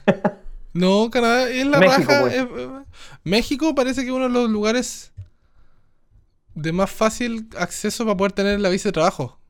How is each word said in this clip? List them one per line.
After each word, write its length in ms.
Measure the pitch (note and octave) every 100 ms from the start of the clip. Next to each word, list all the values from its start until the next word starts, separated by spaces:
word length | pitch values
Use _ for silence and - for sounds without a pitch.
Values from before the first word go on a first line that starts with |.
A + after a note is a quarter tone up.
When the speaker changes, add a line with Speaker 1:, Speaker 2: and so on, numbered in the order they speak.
| - - G3+ - - - -
Speaker 1:
No, 360 | E3 F#3 G3+ A3+
Canadá 400 | B3 A#3 A#3+ B3
es 160 | B3+ C#4
la 140 | C#4+
Speaker 2:
México, 300 | F#3 C#4 C4+
Speaker 1:
raja, 100 | C#4+
Speaker 2:
pues. 120 | B3
Speaker 1:
es, 80 | B3+
eh, 260 | B3 A3+ B3+ C4+ - - - -
México 500 | D3+ G#3+ A3+ C#4+ D#4+ C#4+
parece 260 | B3+ C4
que 60 | B3
es 60 |
uno 120 | C4 B3+
de 40 |
los 200 | B3 A#3
lugares 640 | G#3+ G#3+ B3 A#3+ - - - - _ _ - - - _ _ _ _ _ _ _
de 200 | D#3+ D#3+
más 180 | F3 G3
fácil 560 | - A3 A3 A#3+ A3+ A3+ -
acceso 460 | F3 - G#3 - A3
para 120 | F#3+
poder 160 | G3
tener 260 | G3 G3+ G3+
la 80 | F#3+
visa 220 | F#3+ G#3
de 40 |
trabajo. 460 | D#3+ E3+ - B2 -